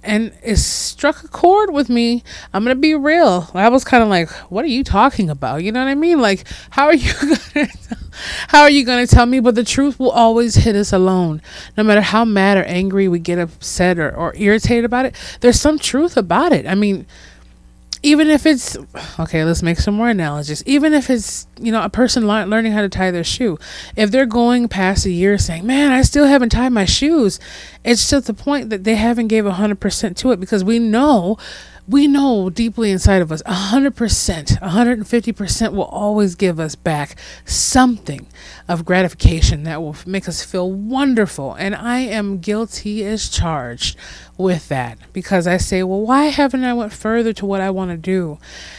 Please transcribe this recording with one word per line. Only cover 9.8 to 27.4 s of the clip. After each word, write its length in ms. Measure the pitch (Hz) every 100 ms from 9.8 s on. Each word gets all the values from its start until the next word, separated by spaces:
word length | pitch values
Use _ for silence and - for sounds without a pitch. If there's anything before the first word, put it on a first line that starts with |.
| 277 240
will 140 | 254
always 420 | - 226 226 233
hit 220 | - 233 202
us 160 | 208
alone. 500 | 190 185 185 175 156 - - - -
No 60 |
matter 200 | 214 208
how 220 | 180 208
mad 320 | 233 202 196 196
or 60 |
angry 460 | - 180 190 196 190
we 100 | 175
get 220 | 170 175
upset 580 | 170 - - - 180 175
or, 160 | 147
or 180 | - 170 -
irritated 480 | 202 214 - 240
about 220 | 233 240 262
it, 100 | - - -
there's 200 | 247 240
some 180 | 294 311
truth 380 | - 262 339 262
about 360 | 180 180 339
it. 140 | 262 117
I 100 | 190
mean, 280 | 208 185 - - - - - - - - - -
even 240 | 285 294 311
if 160 | 302
it's, 320 | 320 269 - - - - - -
okay, 260 | 160 165
let's 180 | 160 165
make 160 | 165 170
some 160 | -
more 160 | 208 240
analogies. 520 | 208 156 147 147 151 -
Even 260 | 277 302
if 160 | 302 254
it's, 380 | 247 - - - -
you 140 | 233
know, 100 | 220
a 60 | 196
person 380 | 208 247 254 214
le-, 180 | 214
learning 280 | 190 220 226
how 100 | 214
to 60 | 196
tie 200 | 185 185
their 140 | 175
shoe, 340 | 165 - 240 156 - - - -
if 140 | 208
they're 160 | 254 262
going 420 | 233 240 247 240
past 380 | 196 190 196 196
a 40 |
year 280 | 175 196 202
saying, 280 | - 165 208
"Man, 240 | 269 294
I 120 | 262
still 240 | 262 285 285
haven't 240 | 277 240
tied 180 | 226 254
my 160 | 226
shoes," 560 | 185 - 285 330 208 -